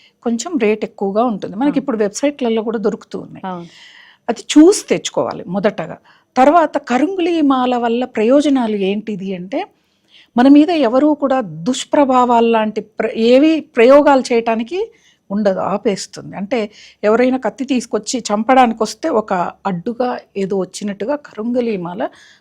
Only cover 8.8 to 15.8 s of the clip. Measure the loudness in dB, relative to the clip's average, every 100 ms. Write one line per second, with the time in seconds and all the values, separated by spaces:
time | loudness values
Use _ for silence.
8.8 | -2 -4 -6 -10 -8 -10 -8 -8 -10 _
9.8 | _ _ _ _ _ 2 6 6 6 2
10.8 | 2 2 2 2 0 -2 -4 -6 -6 -6
11.8 | -2 0 2 2 4 2 2 2 -2 -6
12.8 | -8 -6 -4 0 4 6 4 2 -2 4
13.8 | 6 8 6 4 2 -2 0 -4 -4 -6
14.8 | -8 _ _ _ _ -2 -2 -2 -2 -2